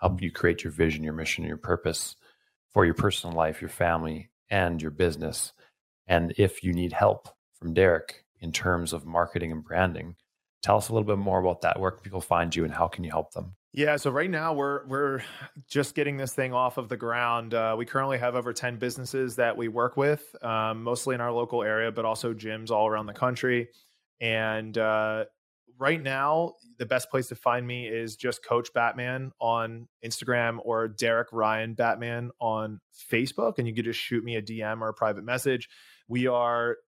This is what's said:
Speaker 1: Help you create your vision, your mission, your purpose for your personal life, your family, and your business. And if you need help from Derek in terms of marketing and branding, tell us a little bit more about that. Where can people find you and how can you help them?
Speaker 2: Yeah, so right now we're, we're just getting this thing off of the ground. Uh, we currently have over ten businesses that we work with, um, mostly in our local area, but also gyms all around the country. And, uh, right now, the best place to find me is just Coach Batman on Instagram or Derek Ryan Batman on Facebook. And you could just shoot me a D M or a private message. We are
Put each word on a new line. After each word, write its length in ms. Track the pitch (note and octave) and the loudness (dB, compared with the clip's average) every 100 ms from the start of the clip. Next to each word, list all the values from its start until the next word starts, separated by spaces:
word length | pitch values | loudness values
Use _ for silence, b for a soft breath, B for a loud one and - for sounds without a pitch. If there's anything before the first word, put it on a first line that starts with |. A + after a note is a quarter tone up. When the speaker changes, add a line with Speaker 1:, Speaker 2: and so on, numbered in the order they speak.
Speaker 1:
Help 220 | F2+ F2+ | 0 0
you 80 | F2 | -4
create 320 | - F2 E2+ | 2 2 2
your 100 | E2+ | -4
vision, 300 | D2+ E2 D2+ | 2 2 2
your 100 | D#2 | -4
mission, 320 | D#2+ D#2 - | -4 -4 -4
your 120 | D#2 D#2 | -4 -6
purpose 580 | - F2 - E2 - - b b b b _ | -2 0 0 -4 -8 -12 b b b b _
for 120 | - | 4
your 100 | E2+ | 4
personal 400 | - G2+ - F2 | 4 2 0 -2
life, 260 | E2 D#2+ - | 0 0 0
your 80 | D#2+ | -10
family, 640 | - F2 E2 D#2+ D#2+ - _ - | 0 2 2 -2 -6 -10 _ -4
and 320 | G2+ F2 E2 | 0 2 0
your 120 | D#2 | -4
business. 600 | D2 F2 D2+ D#2+ - - _ b b _ _ - | 2 0 2 -6 -6 -8 _ b b _ _ 2
And 260 | F2 E2+ - | 2 2 4
if 240 | G2 - | 2 2
you 100 | F#2 | -2
need 200 | E2+ F2 | 0 0
help 360 | - G2+ G2 - _ _ - | 4 4 4 -6 _ _ -10
from 160 | E2+ | -2
Derek 500 | E2 F#2+ D#2+ - - _ _ | 6 6 6 0 -18 _ _
in 120 | E2+ | -6
terms 400 | - F#2 F2 E2 | -2 2 2 0
of 120 | E2+ | -6
marketing 460 | E2 E2+ E2+ F2 E2 | -2 0 2 0 -4
and 140 | D#2+ | -6
branding, 500 | - E2+ F#2 E2 E2 F2 _ _ _ - | -4 2 2 0 -10 -14 _ _ _ -8
tell 140 | - G#2 | 2 2
us 120 | G#2+ | 4
a 40 | |
little 140 | A2+ G#2 | 0 2
bit 120 | G2 | 0
more 220 | G2 F#2 | 2 2
about 220 | F2+ E2+ | 2 2
that. 180 | E2+ - | 0 0
Where 100 | F#2 | -2
can 100 | - | -4
people 200 | G2 F#2+ | -10 -8
find 340 | - E2+ E2+ | 0 2 2
you 80 | E2+ | 0
and 100 | D#2+ | -2
how 140 | D#2 E2+ | 0 0
can 160 | - | 0
you 80 | E2 | -4
help 220 | D#2+ - | -4 -4
them? 240 | F2 F#2 - _ | -10 -12 -14 _
Speaker 2:
Yeah, 240 | C3 D3 D3 | -2 0 2
so 160 | C#3+ | 0
right 180 | C3+ F#3 | 0 -2
now 240 | D#3+ D#3+ | -2 -2
we're, 320 | D3 C#3 C#3+ C3 | 0 0 -2 -4
we're 360 | C3+ C#3+ C3 B B C3+ D3 - | -2 -2 -2 B B -16 -18 -4
just 280 | C#3+ C#3 - | -2 0 0
getting 200 | C#3+ C#3 | -2 -2
this 160 | C3 | -4
thing 220 | - C3 | -2 0
off 240 | B2 B2+ C3 | 2 0 0
of 100 | A2+ | -6
the 80 | A#2+ | -6
ground. 580 | A#2 A#2+ A#2+ A#2 A2+ | -2 0 2 0 0
Uh, 200 | A#2 A2+ A2 | 0 2 0
we 100 | A#2+ | -2
currently 320 | C3+ C3+ B2+ | -2 0 0
have 180 | B2 B2 | 0 0
over 160 | A#2+ | -4
ten 240 | A2 B2 A#2 | -4 -4 -4
businesses 580 | B2 B2 B2 C3+ C3 | -6 -6 -6 -2 -2
that 220 | A#2+ A#2+ G#2+ | 2 2 2
we 100 | A2+ | -2
work 300 | A#2 B2 C#3 | 2 2 4
with, 280 | C#3 D3+ - - | 2 2 -4 -10
um, 400 | A#2+ A2 A2 A2 | -2 0 0 -2
mostly 320 | A#2 A#2+ C#3 B2 | -2 -2 0 -2
in 40 | |
our 120 | A#2+ | 0
local 320 | A#2+ A#2+ A#2+ | 0 0 0
area, 260 | G#2+ A2 A2+ | 2 2 0
but 140 | A2 | 0
also 280 | A2 A2+ A#2+ | -2 0 -2
gyms 380 | G#2+ G#2+ A2 A2 | -4 -6 -8 0
all 160 | G#2+ G#2+ | 2 4
around 200 | G#2+ G#2+ | 2 -4
the 80 | |
country. 540 | - B2+ B2 C3 B2 A#2 b b b b - | 0 0 2 2 2 0 b b b b -4
And, 580 | A#2 A2 A2 A2 A2 A2+ | 0 0 0 -2 -2 0
uh, 460 | A2 G#2+ G#2+ A2 G#2+ _ _ _ _ B2 | 2 2 2 -2 -6 _ _ _ _ -2
right 220 | C#3 E3 | 0 0
now, 520 | C3+ C3+ C#3+ D#3+ E3+ - - - | -2 0 2 2 0 -6 -20 -10
the 80 | A2+ | 0
best 220 | B2+ - | 0 2
place 200 | C3 B2 | -2 -2
to 80 | A#2+ | -2
find 280 | B2 B2 | 0 0
me 220 | A#2+ B2 A#2 | -2 -6 -4
is 300 | A2+ A2+ G#2+ | -4 -6 -4
just 280 | B2 - | -4 -4
Coach 280 | - A#2+ A#2+ | 0 0 0
Batman 560 | B2 A#2 B2 B2 C3 C3 - | 0 0 0 -4 -4 -8 -4
on 480 | A#2 A#2 A2+ A#2 A#2 _ | 0 0 0 -8 -16 _
Instagram 540 | A#2 - B2 B2 A#2 A#2 | -10 -6 0 2 2 0
or 240 | A#2 A2+ A2+ | 0 0 0
Derek 400 | G#2 A#2 A#2 A2+ | 0 2 2 0
Ryan 440 | A2+ G#2+ A2 A2+ | 2 2 2 -2
Batman 580 | A2 A#2 A2 A#2+ A#2 A#2+ - | 0 2 2 -2 -6 -8 -6
on 400 | A#2 A2 A2 G#2 _ - - | -4 -2 -4 -8 _ -20 -2
Facebook. 460 | A#2 C3 - A#2 - | 0 0 0 0 0
And 100 | A#2 | -4
you 60 | |
could 100 | A2+ | -2
just 160 | A2+ A2+ | -4 -4
shoot 240 | - A#2+ | -4 -4
me 100 | A#2 | -2
a 80 | A2+ | -6
D 180 | G#2 A2+ | -6 -6
M 220 | G#2+ A2+ | -4 -4
or 60 | A2 | -4
a 60 | |
private 300 | G#2+ A2 G2 | 0 0 0
message. 440 | A2+ B2 C#3 B2 - B B B - | -2 0 0 0 -4 B B B -6
We 180 | B2 B2+ | 0 2
are 520 | A#2+ A#2+ A#2+ A#2 A2+ | 2 2 2 0 -4